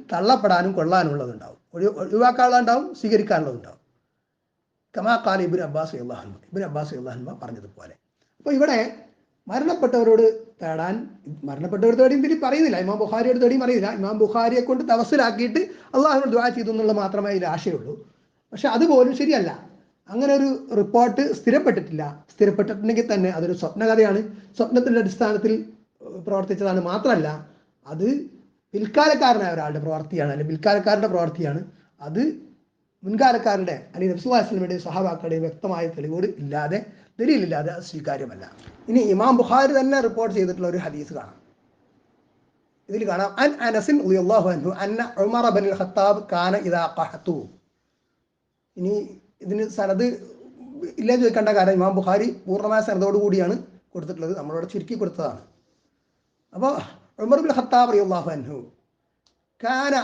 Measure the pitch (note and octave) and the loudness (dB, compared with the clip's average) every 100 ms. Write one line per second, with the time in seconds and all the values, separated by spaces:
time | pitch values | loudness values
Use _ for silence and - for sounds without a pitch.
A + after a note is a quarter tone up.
0 | - F3 G3+ B3 G3+ F3 F#3 F#3 D#3+ F#3 | -8 -2 2 2 4 2 2 -2 0 2
1 | D#3+ C#3+ B2 A2 - - _ E3+ G3+ G#3 | 0 -4 -6 -10 -18 -20 _ -4 -4 -2
2 | F#3+ G#3 B3 B3 B3 B3 A#3 A#3+ D4+ - | -4 2 2 4 4 4 4 0 -2 -6
3 | A3 G#3+ G#3 F3 D3 A#2+ - - _ _ | 0 0 2 0 -2 -8 -14 -20 _ _
4 | _ _ _ _ _ _ _ _ _ - | _ _ _ _ _ _ _ _ _ -4
5 | G#3 A#3 A3+ F#3+ E3+ F3+ D#3 D3+ D#3+ C3 | 0 0 2 0 0 -2 -4 -6 -6 -8
6 | A#2+ A#2+ G#2 G2 _ F#3+ F3+ D3 D3 B2+ | -12 -12 -16 -20 _ -8 -6 -6 -8 -10
7 | B2+ B2 C3 - A2 A2+ G2+ - - - | -12 -12 -14 -14 -14 -16 -18 -20 -20 -20
8 | _ _ _ _ - C#4 D4+ A#3+ A3 - | _ _ _ _ -2 2 2 2 -2 -8
9 | - _ _ _ - A#3 D#4 F4 B3 B3 | -20 _ _ _ -8 -2 -2 0 2 4
10 | A3+ A3 A3+ A3 - _ E3 D#3+ E3+ A3 | 6 6 6 2 -10 _ -8 -4 -4 -6
11 | - - - D3+ - C#3 F3 G3+ A3+ A#3+ | -8 -16 -18 -14 -12 -8 -6 2 2 6
12 | B3+ C#4 D4 D#4+ B3+ C#4+ D#4+ F3+ F#3 G#3 | 6 6 2 0 0 2 2 2 -2 -2
13 | G#3 A3 A#3+ B3 A#3+ C4 B3 A#3+ G3+ G#3+ | -2 0 0 4 4 4 2 0 0 -4
14 | G3 G#3+ G#3 A3+ A#3 B3 B3 B3+ - A#3+ | -4 0 2 2 2 0 0 -2 2 0
15 | A#3 D4 A#3 G#3 A#3+ A3+ F#4+ - - C4 | 2 2 2 0 -2 -2 -4 -8 -4 2
16 | D4+ C#4 C4+ A#3 B3 A#3+ A3+ A3 G#3+ G#3 | 4 2 2 2 0 -2 -4 -2 0 0
17 | F#3+ G3+ G3+ G3 F3 D#3+ G3 D#3+ A2 - | -2 -4 -2 -2 -2 -4 -4 -6 -8 -14
18 | - _ _ _ _ - C#4 A3+ E4 C4+ | -18 _ _ _ _ -4 -2 2 6 6
19 | B3 B3+ D4 C4+ E3+ - - - _ _ | 6 4 2 2 0 -6 -16 -20 _ _
20 | _ G#3 C#4 C#4 C4+ C4 - A3 G3+ A#3 | _ -2 2 4 2 -2 -2 0 4 4
21 | A#3+ G#3 C#4 - - C4+ C4+ G3+ D#3 D#3 | 4 2 -2 0 2 4 4 0 -4 -8
22 | D3 - _ _ G3+ G3 G#3 G3+ G#3+ A3+ | -8 -12 _ _ 2 2 -2 -2 0 0
23 | A#3 G#3 F#3 E3 E3+ E3+ D#3+ G3+ A3+ A3 | 0 0 0 -2 -4 -4 -6 -2 2 6
24 | G#3+ G3 A3 - - - A3 B3 B3+ A#3 | 6 4 -2 -10 -18 -4 0 2 4 2
25 | F#3+ - G#3+ G#3+ A3 A3 - - _ _ | 2 0 0 2 0 -2 -4 -18 _ _
26 | - F#3+ E3+ G3 F#3+ F#3+ G3 F#3 E3+ F#3 | -18 -14 -4 -4 -2 -2 0 0 -2 -2
27 | A3+ G3+ D3+ D3+ - _ _ _ - D#3 | 0 0 0 -6 -14 _ _ _ -14 -4
28 | G3+ C#4+ - - _ _ _ G3+ G#3+ D4 | -2 -2 -6 -18 _ _ _ -8 -2 2
29 | D4+ C#4 B3+ A#3 F#3+ E3 D3+ D3+ D3+ D#3 | 4 4 4 2 0 -2 -4 -6 -6 -6
30 | D#3 E3+ D3 C#3 D3+ D#3 G#3+ G3+ G3 G#3 | -6 -4 -4 -4 -4 -2 2 2 2 0
31 | G#3 F3+ E3 D#3+ D#3 D3 F#3+ _ _ _ | 0 0 -2 -4 -4 -4 -8 _ _ _
32 | D3 E3+ D4 - - _ _ _ _ _ | -8 -2 -2 -4 -16 _ _ _ _ _
33 | F#3+ G#3+ C4 A#3 A3+ G3+ F3+ C3+ - E3+ | -6 2 4 4 0 -2 -2 -6 -12 -4
34 | F#3 F3 B3 B3 F#3+ G3 F3+ F3+ E3+ E3+ | -4 -2 0 0 2 -4 -4 -6 -6 -4
35 | F#3+ E3 E3 D#3+ D#3+ D#3+ G3 E3+ E3 E3 | -4 -4 -4 -4 -4 -6 -6 -4 -6 -6
36 | D3 E3 G3 - C#3+ D3 D3+ G3 G#3+ - | -8 -4 -4 -6 -8 -6 -4 -4 -8 -20
37 | _ - B3 C#4 D#3+ D3+ D#3 E3+ - D#3 | _ -4 2 2 2 -4 -6 -8 -12 -10
38 | C#3 C#3 C3 F#2+ - - - - - A#3+ | -8 -6 -8 -14 -20 -20 -20 -18 2 2
39 | G#3 F#3+ A#3 B3 - B3 C#4 C#4 C4 C#4 | 4 4 6 4 6 4 6 4 2 2
40 | A#3 A3+ A3+ G3 F#3 F3+ F3+ E3+ D#3 D3 | 0 0 -2 0 -2 -2 -4 -4 -6 -10
41 | D3 D3 - - _ _ _ _ _ _ | -12 -14 -14 -20 _ _ _ _ _ _
42 | _ _ _ _ _ _ _ _ - G#3 | _ _ _ _ _ _ _ _ -10 -6
43 | G#3 F#3+ G3 G#3+ C#4+ D4 A#3 A3 G3 D4 | -4 -2 -4 0 0 2 -2 -2 2 0
44 | F#3 F#3+ F3+ A3 F#3 E3+ D#3 F3+ G3 A3 | 2 2 4 2 2 -2 -4 -4 -6 -4
45 | A#3+ - G3+ A#3+ A#3 G3+ G3 F#3+ F#3+ G#3 | -6 -2 0 2 2 2 0 -2 -2 2
46 | G3 G3+ G3+ F3 F3+ G3+ F3+ E3+ E3 - | 2 2 -2 -2 0 0 0 -2 -2 -4
47 | D#3 E3 - D#3 A2 - _ _ _ _ | -6 -6 -6 -6 -8 -20 _ _ _ _
48 | _ _ _ _ _ _ _ - F3+ G#3 | _ _ _ _ _ _ _ -8 -4 -4
49 | - - _ _ F3+ G#3 G#3+ - G3 F#3+ | -6 -16 _ _ -8 -4 -4 -4 -2 0
50 | A#3+ - - - - - - C#4+ E4+ - | 0 -2 -12 -20 -20 -20 -20 -14 -12 -4
51 | A3 B3 A#3+ A3+ G#3+ G#3 F#3 F#3+ F#3 F#3 | 0 4 4 2 2 4 4 4 2 2
52 | F#3 G3+ A#3+ - - G3 G#3+ A3 A3 F#3+ | 2 2 0 -4 -6 -4 0 0 0 0
53 | G3 G3+ G3+ F#3+ F3 F#3 - - _ F3+ | 2 2 2 2 0 -2 -6 -20 _ -14
54 | D#3 E3 D#3+ F#3 C#3+ D#3+ F3 G3+ D#3+ A3 | -12 -10 -8 -8 -8 -8 -8 -10 -8 -6
55 | F3+ - D3 G#2 - _ _ _ _ _ | -6 -4 -8 -8 -18 _ _ _ _ _
56 | _ _ _ _ _ F3+ C4 - - - | _ _ _ _ _ -4 -2 -2 -8 -18
57 | _ - A3 C#4+ D#4 B3+ B3 B3 A#3+ G#3 | _ -10 0 2 2 -2 2 4 4 4
58 | F#3+ F3+ D#3+ D#3 B2 C#3 A#2 _ _ _ | 2 -2 -4 -8 -10 -14 -16 _ _ _
59 | _ _ _ _ _ _ A3+ B3+ C#4 C4+ | _ _ _ _ _ _ -4 -2 0 0